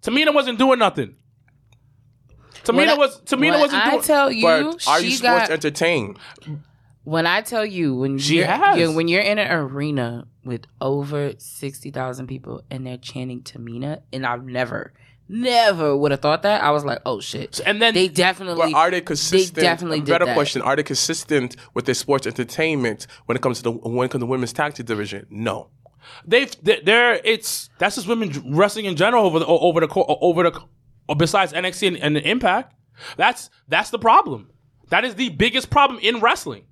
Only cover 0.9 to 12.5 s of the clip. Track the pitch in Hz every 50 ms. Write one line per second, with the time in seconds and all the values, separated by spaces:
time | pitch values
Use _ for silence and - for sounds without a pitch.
0.9 | - - 123 95 - _ _ _ _ _ _ _ _ _ _ _ _ _ _ _
1.9 | _ _ _ _ _ _ _ _ - _ _ _ - - - - 226 262 302 330
2.9 | 302 285 285 269 - - _ - 277 262 277 311 339 294 294 285 277 294 320 339
3.9 | 285 - - - 302 285 277 269 254 220 220 165 - - - 311 339 349 - -
4.9 | 147 165 175 233 254 247 233 247 240 240 226 - - 160 151 151 147 - 165 170
5.9 | 175 143 107 98 101 - - - - - - 151 151 147 147 _ _ _ _ _
6.9 | _ _ _ 151 156 165 165 170 180 208 220 - 240 226 214 214 196 180 165 143
7.9 | 131 123 131 139 139 135 139 143 156 170 180 170 190 269 - 202 196 170 170 165
8.9 | 156 160 165 170 170 190 208 196 208 214 202 - 175 165 147 131 135 143 147 151
9.9 | 147 135 123 117 120 120 - - _ _ _ 127 123 113 - _ _ _ 131 135
10.9 | 139 143 143 143 151 147 143 143 - - - - - - - 139 139 - - 143
11.9 | 143 131 131 127 127 135 131 123 127 131 131 -